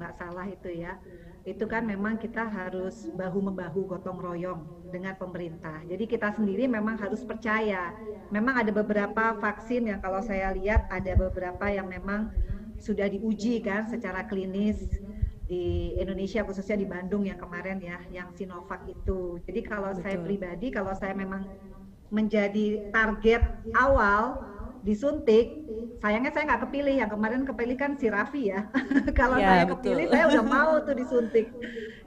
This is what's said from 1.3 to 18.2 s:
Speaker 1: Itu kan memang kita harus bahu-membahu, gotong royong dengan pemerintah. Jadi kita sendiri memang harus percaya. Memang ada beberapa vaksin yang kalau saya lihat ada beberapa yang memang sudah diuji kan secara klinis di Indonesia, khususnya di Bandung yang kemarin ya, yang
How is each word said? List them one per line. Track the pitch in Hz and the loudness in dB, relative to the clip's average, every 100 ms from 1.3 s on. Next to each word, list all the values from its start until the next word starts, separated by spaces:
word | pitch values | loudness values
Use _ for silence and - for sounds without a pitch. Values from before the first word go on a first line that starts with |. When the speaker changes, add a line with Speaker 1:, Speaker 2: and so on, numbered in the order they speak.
| - 190 | -14 -12
Speaker 1:
Itu | 190 220 | -6 -2
kan | 226 226 | -2 -2
memang | 196 208 226 | -2 -2 -2
kita | 214 220 226 | -4 -4 -4
harus | 202 185 185 185 - 320 | -4 -4 -4 -4 -6 -8
bahu-membahu, | - 185 196 196 185 175 190 185 | -6 -2 0 -2 -2 -4 -4 -4
gotong | 175 185 180 | -6 -8 -8
royong | 180 175 180 170 156 - 180 | -6 -6 -6 -8 -10 -14 -10
dengan | 180 190 190 | -8 -8 -8
pemerintah. | 180 170 170 165 160 156 165 | -8 -6 -8 -8 -10 -10 -8
Jadi | 185 226 | -4 -2
kita | 226 214 | 0 0
sendiri | 214 202 190 262 | 2 0 2 2
memang | 214 214 220 | 2 0 -2
harus | 202 214 | -4 -4
percaya. | 214 214 220 220 214 185 175 214 220 208 - | -6 -6 0 0 2 0 -4 -8 -12 -12 -4
Memang | 208 240 254 | 0 2 2
ada | 214 | 2
beberapa | 208 208 208 202 220 226 208 | 2 2 2 0 0 0 2
vaksin | 208 208 226 247 226 | -2 -4 -2 0 0
yang | 196 | -2
kalau | 190 190 220 | -2 -2 -2
saya | 190 190 | 0 0
lihat | 185 190 220 214 | 0 4 4 2
ada | 185 190 | -2 0
beberapa | 180 185 185 180 180 202 | 2 2 -2 -6 -2 -2
yang | 196 185 | -2 -4
memang | 180 190 208 220 - - - - - | -6 -4 -4 -2 0 0 -2 -8 -10
sudah | - 196 196 | -4 0 0
diuji | 196 220 202 220 226 | 0 -2 0 0 0
kan | 202 202 220 | 0 -2 -2
secara | 233 190 185 - | -6 -4 -6 -4
klinis | 190 190 190 214 202 - - 196 208 - - - | -4 -2 0 0 0 -2 -4 -4 -2 -2 -2 -4
di | 180 175 175 175 180 | -2 0 0 0 0
Indonesia, | 190 185 190 220 | -2 -2 -2 0
khususnya | 190 190 190 202 | -2 -4 -2 -2
di | |
Bandung | 190 175 185 202 | -2 -4 -2 0
yang | 196 - | 0 -4
kemarin | 170 175 185 190 | -10 -8 -6 -6
ya, | 175 175 175 | -8 -10 -10
yang | 180 | -12